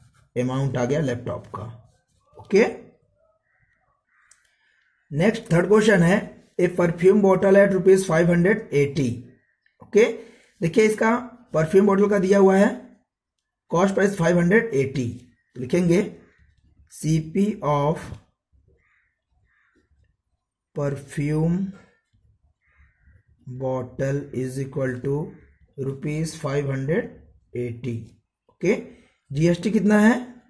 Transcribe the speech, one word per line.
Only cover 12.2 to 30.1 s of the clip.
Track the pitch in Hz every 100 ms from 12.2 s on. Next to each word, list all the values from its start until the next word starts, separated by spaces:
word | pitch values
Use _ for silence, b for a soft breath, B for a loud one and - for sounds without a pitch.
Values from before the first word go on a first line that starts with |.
| 185 202
हुआ | 190 190
है | 208 - - _ _ _ _ _ _ _ _
cost | 165 196 196
price | 196 196
five | 165 175
hundred | 170 220 233
eighty, | 135 131 135 117 - - _ _ 127
तो |
लिखेंगे | 127 175 175 175 208 - b b b b _ _ _
सीपी | - 151 160 156 190 202 - 143
of | 147 147 170 - - _ _ _ _ _ _ _ _ _ _ _ _ _ _ _ _ _ _ _ _ _ _ _ _ _ 151
perfume | 143 139 - - 147 156 165 180 196 b b b b _ _ _ _ _ _ _ _ _ _ _ _ _ - 127
bottle | 131 131 117 - 135 143 139 120
is | 127 131
equal | 135 139 131 123
to | 139 143 196 B B B _ -
rupees | 135 135 151 156 160 -
five | 143 143 139
hundred | 135 135 196 233 - _ _ _ 123
eighty। | 120 110 131 113 - _ _ _ _
ओके, | _ 170 - - B B B _
जीएसटी | 139 170 170 220
कितना | 214 196 208
है? | 220